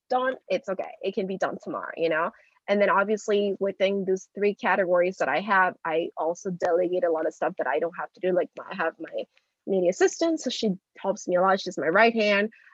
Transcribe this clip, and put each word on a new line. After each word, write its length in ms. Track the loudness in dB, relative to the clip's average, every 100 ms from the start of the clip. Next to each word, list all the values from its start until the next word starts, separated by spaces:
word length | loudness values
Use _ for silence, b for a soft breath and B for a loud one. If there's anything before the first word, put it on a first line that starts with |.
| -4
don't, 280 | -2 0 -4 -4
it's 200 | -4 -4
okay. 220 | -6 -8 -8
It 120 | -6
can 120 | -4 -4
be 120 | -2
done 180 | -4 -6
tomorrow," 300 | -8 -8 -8 -4
you 140 | -2
know? 200 | 0 -2 b b b -2
And 120 | 2
then 100 | 4
obviously 640 | 4 2 -2 0 0 0 -2
within 440 | -4 0 0 0
those 240 | 0 -2 -4
three 200 | -2 -2
categories 640 | 0 0 2 2 4 2 0
that 100 | -2
I 120 | 0
have, 340 | 2 2 2 0
I 260 | -4 -2 -2 -4
also 340 | -4 -4 -6
delegate 540 | -4 0 2 2 0
a 60 | 0
lot 160 | 0 -2
of 80 |
stuff 200 | -2 -4 -2
that 80 | -2
I 120 | -2
don't 180 | -2 -6
have 140 | -14
to 80 | -4
do. 120 | 0
Like, 180 | 0 0 -6
I 140 | -12
have 200 | -4 -4 -4
my 260 | -10 -10 -10 _ _ _ -2
media 240 | 0 2
assistant, 500 | 4 2 2 0 0
so 100 | -4
she 240 | -2 -2 -2 _ -8
helps 280 | -4 -4 0
me 80 | 2
a 60 |
lot. 180 | 4 2
She's 180 | -2 -4
my 100 | 2
right 260 | 4 4
hand. 360 | 4 2 2 0 B B